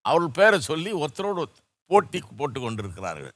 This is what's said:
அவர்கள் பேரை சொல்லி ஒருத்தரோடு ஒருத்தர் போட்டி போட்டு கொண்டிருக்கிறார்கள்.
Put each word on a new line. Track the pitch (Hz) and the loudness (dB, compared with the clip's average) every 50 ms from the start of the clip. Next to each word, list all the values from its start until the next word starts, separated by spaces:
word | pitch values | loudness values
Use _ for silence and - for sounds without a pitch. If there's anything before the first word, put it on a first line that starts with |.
அவர்கள் | _ - 139 170 175 165 123 - 196 | _ 2 2 2 2 0 2 6 6
பேரை | 220 208 185 | 6 6 6
சொல்லி | 110 - 160 160 165 202 226 | 2 -2 -4 -4 -4 -4 -4
ஒருத்தரோடு | 175 151 151 - - 196 202 202 175 160 | -4 -4 -4 -4 -4 -4 -4 -2 -4 -4
ஒருத்தர் | 127 _ _ _ _ _ _ _ | -6 _ _ _ _ _ _ _
போட்டி | _ 180 208 - - - 180 - - - | _ 2 2 2 2 -6 -8 -8 -8 -10
போட்டு | 107 139 147 113 131 | -6 -6 -6 -4 -4
கொண்டிருக்கிறார்கள். | 127 117 113 107 104 98 87 - 95 90 80 76 69 65 - | -6 -6 -6 -6 -8 -8 -10 -8 -8 -8 -8 -8 -12 -14 -16